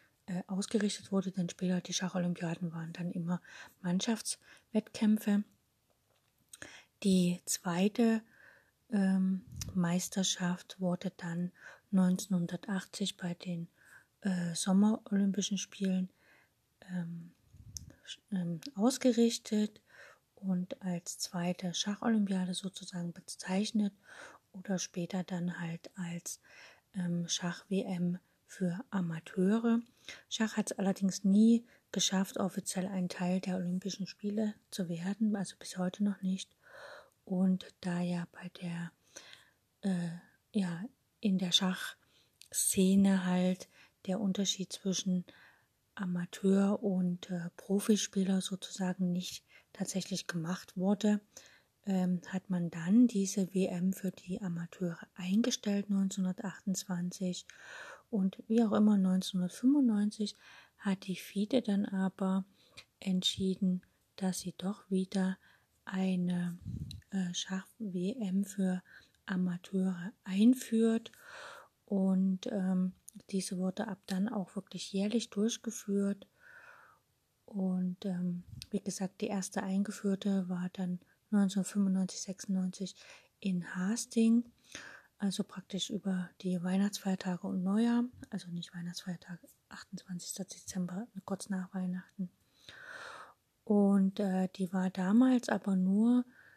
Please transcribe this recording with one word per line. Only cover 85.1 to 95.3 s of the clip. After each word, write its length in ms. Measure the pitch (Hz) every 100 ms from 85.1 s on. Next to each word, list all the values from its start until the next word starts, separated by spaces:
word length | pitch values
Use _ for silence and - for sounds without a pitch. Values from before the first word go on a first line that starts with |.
| -
also 260 | 202 185
praktisch 460 | 190 - - 185 -
über 400 | 208 196 185 175 -
die 220 | 190 180
Weihnachtsfeiertage 800 | 180 190 202 - 196 190 190 175 190
und 160 | 196
Neujahr, 400 | 180 208 233 240 247 - -
also 200 | 196 175
nicht 240 | 170 175
Weihnachtsfeiertage, 720 | 175 175 175 - 170 - 175 - - -
achtundzwanzigster 760 | - - 185 - 175 - -
Dezember, 640 | 185 - - 190 175 175 240 190
kurz 240 | - 196 -
nach 240 | 190 180
Weihnachten. 560 | 190 185 180 - - 180 _ _ _ - - - - - - - - _ _
Und, 560 | - 208 202 202 190 196
äh, 300 | 202 185 185 -
die 160 | 185
war 180 | 190 185
damals 580 | 185 185 220 262